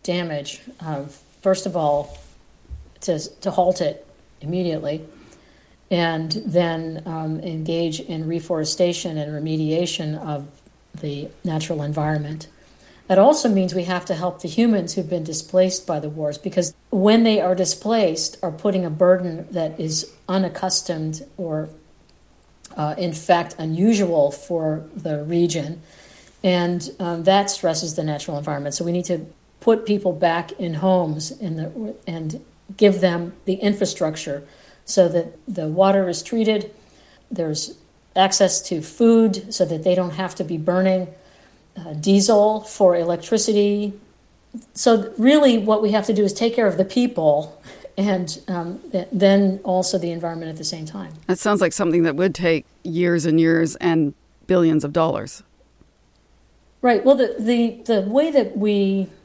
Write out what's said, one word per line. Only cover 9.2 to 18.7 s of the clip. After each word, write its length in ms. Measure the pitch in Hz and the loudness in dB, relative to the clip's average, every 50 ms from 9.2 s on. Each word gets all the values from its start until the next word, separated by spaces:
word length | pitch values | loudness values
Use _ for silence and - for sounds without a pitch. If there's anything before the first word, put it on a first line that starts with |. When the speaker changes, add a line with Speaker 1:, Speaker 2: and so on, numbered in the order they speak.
| 147 147 151 | -6 -6 -6
Speaker 1:
remediation 840 | 151 156 160 156 156 160 151 156 165 180 170 - - 165 151 151 | -6 -4 -4 -2 -2 0 0 0 0 0 -2 -4 -6 -6 -6 -6
of 300 | 151 - 156 147 143 143 143 - - - - _ _ _ _ - | -6 -6 -8 -8 -8 -8 -12 -18 -20 -20 -20 _ _ _ _ -16
the 340 | - - 147 143 143 151 - - - - | -10 -10 -8 -8 -8 -10 -12 -16 -10 -8
natural 400 | 180 156 156 156 - 170 151 147 | -4 -4 -4 -4 -4 -4 -4 -4
environment. 640 | 147 147 156 151 151 156 151 147 147 160 156 - - _ _ _ _ _ _ - - _ _ _ | -4 -2 -2 -2 0 -2 -2 -4 -6 -8 -12 -12 -16 _ _ _ _ _ _ -20 -20 _ _ _
That 120 | - 190 190 | 4 6 8
also 300 | 202 269 302 302 - 247 | 8 8 6 6 2 2
means 260 | 202 190 185 180 156 | 2 2 2 0 -2
we 80 | 185 170 | -4 -2
have 200 | 175 180 180 175 | -2 -4 -4 -2
to 100 | - 180 | -4 -4
help 260 | 156 180 185 180 - | -2 -2 -4 -4 -6
the 60 | - | -10
humans 480 | 165 160 - 233 233 214 196 170 175 - | -4 0 2 2 4 4 2 0 -2 -4
who've 120 | 196 170 | -4 -4
been 160 | 156 180 170 156 | -2 -4 -4 -4
displaced 640 | 160 151 156 - - - 185 185 185 180 - - | -4 -6 -6 -6 0 2 4 4 4 0 -4 -4
by 140 | - 165 151 | -4 -6 -4
the 100 | 147 151 | -4 -8
wars, 300 | 151 156 151 147 147 - | -6 -4 -4 -4 -6 -6
because 340 | - 190 - 185 170 160 - _ _ _ | -8 -2 -2 -2 -2 -2 -6 _ _ _
when 320 | - 196 190 208 220 226 | 0 2 4 6 6 6
they 180 | 226 226 214 208 | 6 4 4 2
are 140 | 165 180 185 | 2 2 2
displaced, 840 | 180 185 - - - - 208 233 226 208 170 160 160 - - - - | 2 0 0 -2 -2 -2 0 2 2 2 2 0 -2 -4 -6 -6 -6
are 80 | - 175 | -8 -8
putting 340 | 156 160 - 208 | -8 -2 -2 0